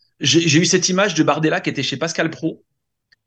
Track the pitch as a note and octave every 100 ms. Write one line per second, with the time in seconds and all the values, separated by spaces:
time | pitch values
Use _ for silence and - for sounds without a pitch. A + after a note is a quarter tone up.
0 | _ - C3 E3 E3+ D3 - F#3 F3+ F#3
1 | G#3 D#3+ D3 D3 D#3 E3+ - B2 C3 -
2 | E3 - E3 E3 D#3+ - _ _ _ _
3 | _ _